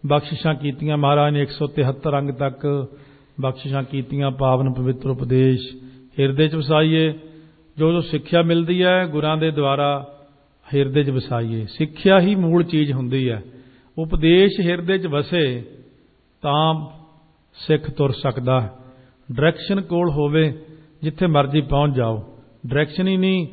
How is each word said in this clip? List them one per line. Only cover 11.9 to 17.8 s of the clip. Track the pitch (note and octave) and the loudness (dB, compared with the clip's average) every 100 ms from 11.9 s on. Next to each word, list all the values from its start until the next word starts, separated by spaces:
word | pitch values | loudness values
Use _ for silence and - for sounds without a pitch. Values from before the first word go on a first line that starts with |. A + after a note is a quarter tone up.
| D#3 G3 F#3+ | 0 4 6
ਹੀ | F3+ G3+ | 6 2
ਮੂਲ | E3+ E3+ | 2 2
ਚੀਜ਼ | E3+ D#3 D3 | 2 0 0
ਹੁੰਦੀ | C3 B2 C3+ B2+ | -2 -2 -2 -2
ਹੈ। | A2 - - - _ _ - | -4 -8 -20 -20 _ _ -8
ਉਪਦੇਸ਼ | D#3+ D#3+ D#3+ F3+ G3 G3 | -2 2 6 8 6 4
ਹਿਰਦੇ | E3+ F3 E3+ F#3+ | 0 0 -2 -2
'ਚ | F#3 | 0
ਵਸੇ | D3 C#3+ F3 C#3+ B2 A2 - - _ _ _ _ _ | -2 0 0 0 -2 -10 -20 -20 _ _ _ _ _
ਤਾਂ | D3 D3 D#3+ D#3 D3+ - - _ _ _ _ | -2 2 2 0 -6 -16 -20 _ _ _ _
ਸਿੱਖ | - - D#3 | -18 0 0